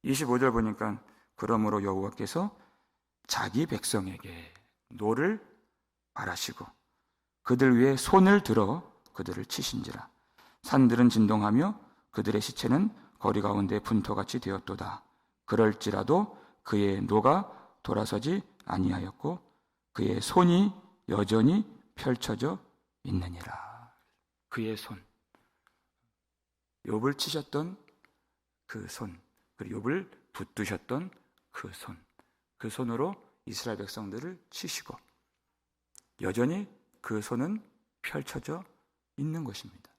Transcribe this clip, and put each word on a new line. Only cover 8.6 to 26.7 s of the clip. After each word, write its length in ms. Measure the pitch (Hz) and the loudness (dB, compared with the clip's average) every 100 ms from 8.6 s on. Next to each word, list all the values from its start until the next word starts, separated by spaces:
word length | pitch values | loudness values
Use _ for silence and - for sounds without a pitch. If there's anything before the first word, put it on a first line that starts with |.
| 101 160 - _ _ | 2 -2 -8 _ _
그들을 320 | - 92 90 - | -12 -8 -8 -8
치신지라. 600 | - - - - - - _ _ _ - _ | -6 -6 -6 -8 -12 -16 _ _ _ -20 _
산들은 480 | - 139 127 120 123 | 0 6 6 8 6
진동하며 720 | 110 104 107 104 113 190 208 - _ _ | 6 4 4 4 2 2 -2 -16 _ _
그들의 280 | - 101 104 | -4 -2 -2
시체는 540 | - - 117 135 214 - - _ | -2 -6 0 2 2 -2 -20 _
거리 240 | 101 104 | 0 0
가운데 380 | 101 101 98 104 | 0 0 0 -2
분토같이 600 | - 110 90 101 98 127 | 0 0 0 -4 -4 -6
되었도다. 640 | 95 95 - 98 - - _ _ _ _ - | -6 -6 -8 -10 -10 -12 _ _ _ _ -2
그럴지라도 920 | 107 107 104 110 98 98 170 208 - - _ | 4 4 2 -4 -4 2 2 2 -8 -20 _
그의 400 | - 104 101 98 | -2 0 2 0
노가 800 | 95 104 127 175 202 - - _ | 2 4 4 2 0 -16 -20 _
돌아서지 640 | - - 110 104 135 196 - _ - | -4 -2 -2 -2 -2 -4 -6 _ -6
아니하였고 760 | 92 92 92 92 - 147 175 _ _ _ _ _ | -2 0 -2 -8 -8 -6 -6 _ _ _ _ _
그의 280 | - 104 101 | -4 -2 -2
손이 580 | - 180 175 175 202 - - _ - | 2 6 8 6 4 -2 -20 _ -4
여전히 560 | 104 98 110 131 196 214 - _ - | -2 2 4 6 4 -2 -12 _ -6
펼쳐져 640 | 135 123 - 107 135 190 _ _ _ _ | -4 -2 -4 -4 -4 -6 _ _ _ _
있느니라." 920 | - 95 87 87 85 - - - - _ _ _ _ _ _ | -4 -4 -4 -12 -14 -14 -16 -20 -20 _ _ _ _ _ _
그의 300 | - 110 107 | -6 -6 -8
손, 260 | - 98 _ _ _ _ _ _ _ _ _ _ _ _ _ _ _ _ _ | -12 -18 _ _ _ _ _ _ _ _ _ _ _ _ _ _ _ _ _